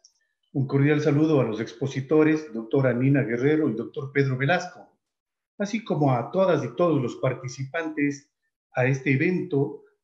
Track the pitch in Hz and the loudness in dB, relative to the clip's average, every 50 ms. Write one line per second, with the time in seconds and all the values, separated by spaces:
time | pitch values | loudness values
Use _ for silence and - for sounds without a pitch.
0 | _ _ _ _ _ _ _ _ _ _ - 147 135 - 139 139 139 147 151 151 | _ _ _ _ _ _ _ _ _ _ -4 -4 -2 0 2 2 4 4 2 2
1 | 143 156 143 147 156 160 156 135 117 113 104 104 113 - - - 143 131 - 139 | 2 2 2 4 4 4 4 2 2 0 -2 -4 -6 -8 -8 -6 -6 -6 -4 -6
2 | 135 - 160 156 156 156 156 156 - - - 113 113 - - 139 135 127 117 120 | -2 2 4 4 6 4 4 0 -2 -6 -10 -10 -4 0 0 2 2 2 2 2
3 | 131 139 143 135 110 104 120 120 127 147 156 156 156 131 107 110 113 - - 151 | 2 4 4 2 2 0 0 0 2 2 2 2 0 0 -2 -4 -6 -8 -8 -10
4 | 139 135 - 143 139 131 127 127 135 143 180 170 175 - - - - _ _ _ | -10 -4 0 0 0 0 0 0 0 0 0 0 -2 -6 -14 -18 -20 _ _ _
5 | _ _ _ _ _ _ _ _ _ _ _ - 202 196 - 214 - - 180 147 | _ _ _ _ _ _ _ _ _ _ _ -6 -6 -4 -4 -6 -4 -4 0 2
6 | 147 135 131 117 - - - 185 190 180 165 143 123 120 - - 180 170 151 139 | 2 2 2 0 -2 -2 0 0 2 2 2 2 0 -2 -2 0 2 2 2 0
7 | 123 113 - - - 127 123 - - 131 - - 135 - - 165 160 156 156 151 | 0 -4 -4 -4 -4 -4 -4 -6 -8 -12 -10 -10 -10 -8 -6 -6 -6 -6 -4 -2
8 | 143 143 139 139 - _ _ _ _ _ _ _ _ _ - 131 123 131 139 135 | -2 -2 -4 -6 -12 _ _ _ _ _ _ _ _ _ -2 0 0 0 0 0
9 | - 147 135 135 160 180 180 165 - - 147 139 143 - - - - _ _ _ | 0 0 0 2 2 0 0 -2 -2 -2 -2 -2 -2 -2 -6 -10 -18 _ _ _